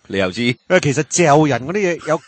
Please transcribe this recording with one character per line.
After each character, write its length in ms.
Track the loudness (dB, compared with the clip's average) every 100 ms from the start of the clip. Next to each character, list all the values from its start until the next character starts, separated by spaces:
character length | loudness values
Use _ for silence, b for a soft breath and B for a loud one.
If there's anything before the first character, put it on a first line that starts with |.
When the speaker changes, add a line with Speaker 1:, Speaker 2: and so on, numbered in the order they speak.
| -8
Speaker 1:
你 100 | -4
又 120 | -2
知。 80 | -2 -4 -4 0
Speaker 2:
誒， 120 | 0
其 140 | 0
實 100 | -2 -2
嚼 380 | 0 4 4 4
人 200 | 0 -4
嗰 60 |
啲 60 | -4 -4 -4
嘢， 120 | -4
有 120 | -6